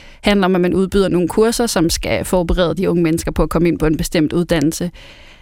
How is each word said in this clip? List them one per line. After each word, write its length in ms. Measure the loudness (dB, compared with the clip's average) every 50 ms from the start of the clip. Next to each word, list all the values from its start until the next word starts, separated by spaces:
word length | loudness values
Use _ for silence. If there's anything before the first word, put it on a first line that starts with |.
| -20 -20 -16 -4 -2
handler 220 | 0 2 2 2
om, 100 | 2 2
at 60 | 2
man 120 | 0 0 0
udbyder 340 | 0 0 0 0 0 2 2
nogle 180 | 2 0 0
kurser, 380 | 0 2 2 2 2 2 0 -2
som 220 | 0 0 0 0 0
skal 360 | 0 -2 -4 -4 -4 -4 -2
forberede 500 | 0 0 0 0 0 0 0 0 0 0
de 140 | -2 0 0
unge 140 | 2 2 2
mennesker 280 | 0 0 -2 -4 -4
på 120 | -2 -2 -2
at 60 | 0
komme 180 | 0 0 0
ind 120 | 0 0 0
på 60 | 0
en 120 | 0 0
bestemt 360 | -2 -2 -2 0 0 0 0 0
uddannelse, 580 | -2 -2 0 0 0 0 0 -2 -2 -6 -8 -8 -12 -20 -20 -20 -20 -20 -20 -20 -20